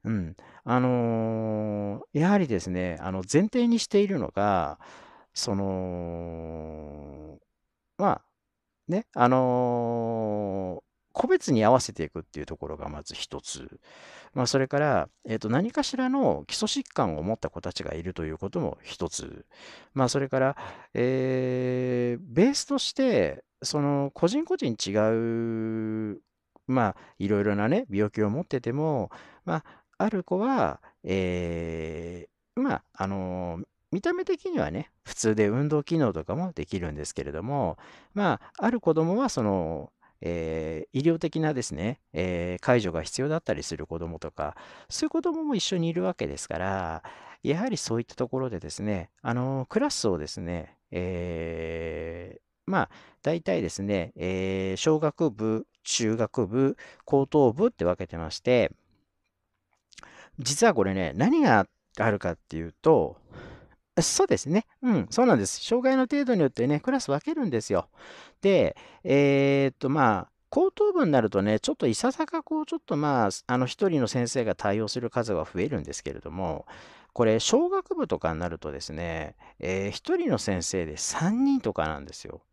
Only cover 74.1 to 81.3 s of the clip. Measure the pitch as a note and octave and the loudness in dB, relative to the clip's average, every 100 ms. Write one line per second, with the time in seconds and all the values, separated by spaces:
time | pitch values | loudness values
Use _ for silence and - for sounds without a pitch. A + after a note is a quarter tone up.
74.1 | B2+ A#2+ C3+ A2 - G#2 G#2 G#2+ B2 A#2 | 0 0 0 0 0 0 0 0 -4 -2
75.1 | B2 A2+ F2+ D#2+ F2+ G2+ G#2 C#2+ C#2+ - | -2 0 -2 -2 -2 -2 -2 -6 -8 -8
76.1 | - - F2 - D3 - - - - _ | -10 -10 -6 -4 -4 -10 -20 -20 -20 _
77.1 | - A2+ A2 - B3+ F4 F#4+ - F4 G#3+ | 2 4 4 4 4 4 0 -2 -4 -2
78.1 | E2+ E2 D#2+ F2 E2 D#2 C#2 - D2+ E2+ | 0 -2 -2 -4 -4 -8 -10 -10 -8 -6
79.1 | D#2+ D2+ - - _ - F#2+ G2 - - | -6 -8 -14 -20 _ -4 -4 -4 -6 -2
80.1 | F4 E4+ A#2 - F#2 - F#2+ D#2+ D2+ - | -2 0 0 0 -2 -2 -4 -4 -6 -6
81.1 | - E3 | -2 0